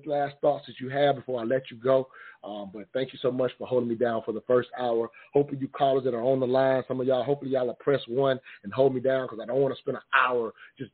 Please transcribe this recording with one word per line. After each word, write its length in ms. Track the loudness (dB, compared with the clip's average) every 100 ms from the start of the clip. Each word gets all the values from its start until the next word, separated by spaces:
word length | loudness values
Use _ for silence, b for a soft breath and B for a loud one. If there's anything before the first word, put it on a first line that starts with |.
last 300 | -4 -2 -4 0
thoughts 240 | 0 0 -4
that 120 | -12
you 100 | -6
have 260 | 2 2 2
before 240 | -2 -4
I 40 |
let 260 | 0 -2 -2
you 80 | -4
go? 300 | 2 2 0 B B B
Um, 260 | -12 -12 -12
but 120 | -14 -8
thank 220 | -6 -6
you 40 | -4
so 80 | -2
much 220 | 0 -2 -4
for 100 | -2
holding 220 | -2 0
me 60 |
down 280 | 0 0 0
for 100 | -4
the 100 | -4
first 260 | 2 2 2 -4
hour. 320 | -2 -2 -2 B B
Hopefully 260 | 0 2 -2
you 100 | -6
callers 360 | 0 2 2
that 100 | 0
are 80 | 0
on 180 | 2 2
the 60 | 2
line, 360 | 4 4 2 -2
some 120 | -2
of 60 | 0
y'all, 160 | 0
hopefully 300 | 0 -2 -2
y'all 140 | -2 -2
will 80 |
press 260 | -2 0 0 0
one 320 | 0 2 0 B B
and 80 | -4
hold 220 | 2 2
me 60 | 2
down 260 | 0 0 -2
'cause 120 | -8
I 60 | -2
don't 140 | 0
wanna 160 | 0 -2
spend 200 | -8 -8
an 60 | 0
hour 380 | 2 2 0 -4 -8 B B
just 120 | -16